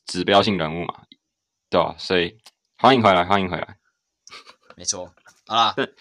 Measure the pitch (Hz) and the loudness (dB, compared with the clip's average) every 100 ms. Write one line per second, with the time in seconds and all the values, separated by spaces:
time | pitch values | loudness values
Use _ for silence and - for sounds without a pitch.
0 | - 92 90 101 101 92 78 82 - - | -10 -6 2 2 2 -2 -6 -6 -10 -12
1 | _ - _ _ _ _ _ 90 80 78 | _ -20 _ _ _ _ _ -2 -2 -6
2 | - 92 87 - - _ _ _ 123 131 | -2 -2 -2 -8 -20 _ _ _ 2 4
3 | 107 92 87 98 92 80 - - _ _ | 4 2 2 -2 -2 -8 -10 -16 _ _
4 | _ _ _ - - _ _ - 90 95 | _ _ _ -20 -20 _ _ -10 -8 -8
5 | 90 _ - _ - 113 113 - 127 _ | -12 _ -20 _ -6 -2 0 -2 -8 _